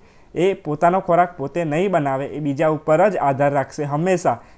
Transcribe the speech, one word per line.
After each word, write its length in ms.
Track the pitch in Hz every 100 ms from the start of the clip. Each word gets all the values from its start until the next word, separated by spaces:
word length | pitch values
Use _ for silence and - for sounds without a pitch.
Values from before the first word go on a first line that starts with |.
| - - - -
એ 180 | 185
પોતાનો 460 | 190 151 151 175 190
ખોરાક 380 | 185 170 175 180
પોતે 260 | 135 170
નહીં 280 | 160 151 196
બનાવે, 340 | 185 143 135 139
એ 140 | 135
બીજા 280 | 151 135 160
ઉપર 420 | 151 - 156 202
જ 80 | 185
આધાર 340 | 139 135 143
રાખશે 320 | 139 135 -
હંમેશા. 580 | 143 147 180 180 156 117 -